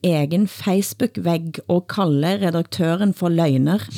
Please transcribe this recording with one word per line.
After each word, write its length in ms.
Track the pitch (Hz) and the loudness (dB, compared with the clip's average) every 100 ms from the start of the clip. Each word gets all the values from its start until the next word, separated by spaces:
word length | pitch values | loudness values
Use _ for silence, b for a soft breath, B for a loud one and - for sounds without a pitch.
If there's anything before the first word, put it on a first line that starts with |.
egen 420 | 175 160 143 170 202 | 0 0 2 0 0
Facebook-vegg 1120 | - - 190 196 - 247 - 175 170 165 151 - | -2 0 0 0 -2 -4 -2 -2 -2 -2 -8 -2
og 200 | 175 185 | -2 0
kaller 480 | - 185 143 156 202 190 | -2 0 2 2 0 0
redaktøren 680 | 165 165 - 165 170 202 185 | -2 -4 -2 0 2 0 0
for 160 | 175 | 0
løgner, 480 | 165 165 131 143 190 - | 2 2 2 2 0 -4